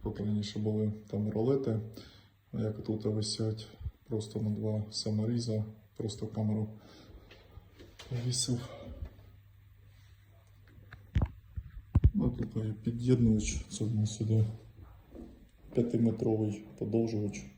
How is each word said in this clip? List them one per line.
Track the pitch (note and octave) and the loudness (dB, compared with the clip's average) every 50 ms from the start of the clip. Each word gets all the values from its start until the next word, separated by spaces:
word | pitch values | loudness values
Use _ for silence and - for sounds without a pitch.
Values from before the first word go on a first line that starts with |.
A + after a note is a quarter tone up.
| - | -4
Тут | A2 G#2+ G#2 | -6 -4 -2
раніше | G#2 G#2+ G#2 G#2 G#2+ - - G#2+ | -2 0 0 0 -2 -2 -4 -2
були | G#2+ G#2+ G#2+ G#2+ G#2+ G#2+ G#2 - - | -2 0 2 2 0 0 -2 -4 -8
там | - - G#2 G#2 G#2+ | -6 -4 -2 -2 0
ролети, | G#2 A2 A2+ B2+ C#3 C3+ - A#2 A2 G#2+ - - - - - - - - - - _ _ _ _ - | 0 2 4 4 4 2 2 0 0 -2 -2 -6 -12 -16 -18 -18 -20 -20 -20 -20 _ _ _ _ -4
як | G#2+ G#2+ A2 A2 - - | -2 -2 -2 -4 -4 -2
тут | - A2 G#2+ - | -2 -2 0 0
висять, | A2 G#2+ G#2+ G#2 - - - A2+ A2 G#2+ A2 - - - - - - - _ _ | 0 0 0 0 -2 -2 0 0 0 0 -4 -8 -14 -16 -10 -10 -10 -10 _ _
просто | - A2+ G#2+ G#2+ - - A2 | -4 -4 -4 -4 -4 -4 -2
на | A2+ G#2+ | 0 0
два | G#2 G#2+ G#2+ G#2+ G#2+ G#2+ G#2+ - | 0 0 0 0 0 -2 -2 -4
саморіза, | - - - A2 G#2+ G#2+ G#2+ A#2 A#2+ A#2 A#2 A#2 G#2+ G#2+ G#2+ - - - - - - | -6 -4 -2 0 0 2 2 2 0 0 0 0 0 0 -2 -4 -8 -16 -20 -20 -8
просто | - - A2 - - A2 | -6 -6 -6 -4 -4 -8
камеру | G#2+ - A2 A2 G#2+ G#2+ A2 G#2+ - - - - - - - - - - - - - - - - - - - - - - - - - - - - - | -6 -2 0 0 2 2 0 0 -4 -6 -16 -20 -20 -20 -20 -20 -20 -20 -20 -20 -20 -20 -20 -20 -20 -20 -20 -20 -20 -20 -20 -20 -20 -20 -20 -10 -6
повісив. | B2+ A#2+ A#2 B2+ B2 - - - B2 A#2+ - - - - - - - - - - - - - - - - - - - - - - - - - - - - - - - - - - - - - - - - - - - - - - - - - - - - - - - - - - - - - - - - - - - - - - - | -6 -2 -2 0 0 0 0 0 0 -2 -2 -10 -14 -14 -14 -14 -12 -12 -12 -12 -12 -20 -20 -20 -20 -20 -20 -20 -20 -20 -20 -20 -20 -20 -20 -20 -20 -20 -20 -20 -20 -20 -20 -20 -20 -20 -20 -20 -20 -20 -20 -20 -20 -20 -20 -20 -20 -20 -20 -2 2 2 2 2 -2 -16 -20 -12 -12 -12 -12 -10 -16 -16 -16 2 4 8 8 8 8
Ну, | G3+ - B2 | 8 2 2
тут | - - A#2+ - - | 2 0 -4 -2 -2
є | A2+ G#2+ A2 G#2+ - - | -2 -2 -2 -4 -2 -4
під'єднувач, | A#2+ A#2 A#2 A#2+ B2+ B2+ A#2 A#2+ A2+ A2 G#2+ G#2 - - - - - | -4 -2 0 4 4 6 8 8 6 6 4 2 -2 -4 -4 -6 -8
це | - - G#2+ | -6 -4 -2
в | G#2+ A#2+ | 0 2
нас | G#2+ G#2+ G#2 - - | 0 0 0 0 -2
іде | A2 G#2+ A2 A2 G#2+ - - - - - - - - - - - - - - - - - - - - - - - - - - | 0 2 4 4 4 2 0 -10 -16 -20 -20 -20 -20 -20 -20 -20 -20 -18 -16 -16 -16 -16 -18 -20 -20 -20 -20 -20 -20 -2 2
п'ятиметровий | A#2+ A#2 - - A#2 A#2 A2+ A2 - - A2+ A2 G#2+ A2 G#2 G2+ - - - - | 2 2 4 4 4 4 4 4 2 2 2 2 2 2 0 -2 -4 -10 -16 -8
подовжувач. | - A2+ G#2+ G#2+ A#2 A2+ A2+ A2+ G#2 G#2+ G2+ F#2+ - - - - | -6 -4 0 2 2 2 2 0 -2 -2 -2 -4 -8 -12 -14 -18